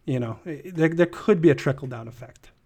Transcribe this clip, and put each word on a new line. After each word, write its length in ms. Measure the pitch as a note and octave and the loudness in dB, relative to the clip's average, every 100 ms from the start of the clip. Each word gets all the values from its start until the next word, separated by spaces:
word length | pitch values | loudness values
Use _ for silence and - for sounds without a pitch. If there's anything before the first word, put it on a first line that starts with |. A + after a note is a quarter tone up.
You 140 | - B2+ | -6 -4
know, 180 | A#2 A2+ | -4 -8
i-, 160 | F3+ C#3+ F#3 | -12 -12 -8
there, 220 | E3 D#3+ | 0 0
there 160 | E3 E3+ | 2 0
could 340 | - - F#3 | 0 0 4
be 80 | D#3+ | 6
a 60 | |
trickle 340 | C3+ D3 C3+ B2+ | 4 0 -4 -6
down 200 | A#2 A#2 | -12 -14
effect, 420 | - B2 - _ _ | -16 -20 -20 _ _